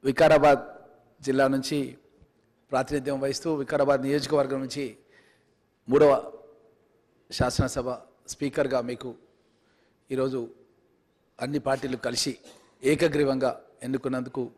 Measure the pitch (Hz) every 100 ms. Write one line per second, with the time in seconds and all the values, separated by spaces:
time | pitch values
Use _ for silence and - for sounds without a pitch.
0 | 135 135 160 151 147 143 - - - _
1 | _ _ 135 131 135 135 131 147 131 127
2 | _ _ _ _ _ _ _ 131 131 147
3 | 131 139 135 131 170 156 135 147 139 139
4 | 135 147 131 151 135 135 135 143 135 107
5 | _ _ _ _ _ _ _ _ - 135
6 | 151 135 - - - - _ _ _ _
7 | _ _ _ - 127 - 135 139 123 123
8 | - _ _ - 143 - 135 143 120 123
9 | 127 117 _ _ _ _ _ _ _ _
10 | _ 131 135 131 117 - _ _ _ _
11 | _ _ _ _ 135 143 139 135 139 127
12 | 123 120 - 123 - - _ _ 131 147
13 | 170 147 143 131 131 117 - _ 123 135
14 | 131 127 127 135 120